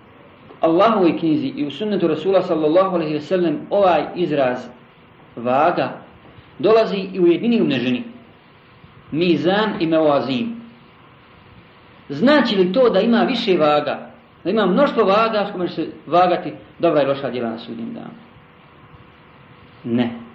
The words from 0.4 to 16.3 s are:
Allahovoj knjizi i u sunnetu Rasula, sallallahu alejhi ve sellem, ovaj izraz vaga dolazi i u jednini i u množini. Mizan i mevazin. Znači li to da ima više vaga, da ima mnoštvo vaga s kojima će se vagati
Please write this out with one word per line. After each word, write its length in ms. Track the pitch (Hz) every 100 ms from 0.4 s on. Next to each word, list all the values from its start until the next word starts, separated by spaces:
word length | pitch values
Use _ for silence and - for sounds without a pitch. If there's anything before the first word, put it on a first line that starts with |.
| - -
Allahovoj 560 | 165 165 220 208 170 -
knjizi 300 | 165 147 131
i 180 | 131 143
u 60 |
sunnetu 360 | 135 214 190 165
Rasula, 340 | 151 190 190
sallallahu 540 | 180 156 156 175 190 175
alejhi 180 | 151
ve 80 | 151
sellem, 380 | - 185 170 147 -
ovaj 340 | 202 190 156 139 170
izraz 420 | 160 147 127 123 - - - - - - - -
vaga 540 | 120 131 165 175 127 - - - - - - -
dolazi 380 | 175 226 214 196 -
i 60 | 185
u 80 | 170
jednini 280 | 160 233 226
i 60 |
u 40 | 156
množini. 380 | 131 127 120 - - - - _ _ - - - - -
Mizan 640 | 147 180 143 165 202 214 -
i 80 | 165
mevazin. 680 | 160 151 139 123 123 113 - - - - - - - - - - - - - - - -
Znači 460 | 139 - 294 - 196
li 180 | 180
to 160 | - 254
da 100 | 185
ima 240 | 233 226
više 340 | 175 254 202 170
vaga, 540 | 151 147 135 113 - - - -
da 60 | -
ima 160 | 220 190
mnoštvo 380 | 202 285 240
vaga 420 | 190 208 226 208 190
s 60 |
kojima 160 | 180 175
će 60 |
se 140 | - 151 - 139
vagati 460 | 175 180